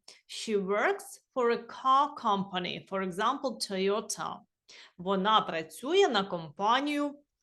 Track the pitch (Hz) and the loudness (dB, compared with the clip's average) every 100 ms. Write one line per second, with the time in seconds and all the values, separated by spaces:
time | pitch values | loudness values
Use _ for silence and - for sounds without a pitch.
0 | - - - - - 208 185 208 302 403 | -20 -20 -16 -12 -2 -2 0 2 2 0
1 | - - _ 262 240 226 - - 262 269 | -6 -20 _ 0 0 0 -4 -2 4 4
2 | 285 294 220 196 190 185 175 147 - 190 | 4 0 0 0 0 -4 -4 -8 -6 -4
3 | 190 175 220 277 269 214 - 190 196 208 | -4 -2 -2 -2 -4 -6 -6 -2 0 0
4 | 220 - 160 - _ _ _ - - - | -4 -8 -8 -10 _ _ _ -20 -20 -10
5 | 180 196 196 214 - 165 160 - 262 370 | -2 0 4 4 4 -6 -6 -10 0 4
6 | 392 214 196 175 160 - 202 254 285 294 | 6 4 0 -4 -8 -2 2 2 2 -2
7 | 285 285 _ _ | -2 -6 _ _